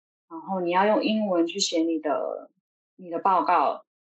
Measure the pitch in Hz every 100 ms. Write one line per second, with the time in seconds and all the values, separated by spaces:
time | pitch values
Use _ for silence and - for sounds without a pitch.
0 | _ _ _ 165 175 190 175 180 208 214
1 | - 214 208 175 170 196 185 170 165 160
2 | 156 131 - - - _ _ _ _ -
3 | 180 165 196 180 156 175 131 - - _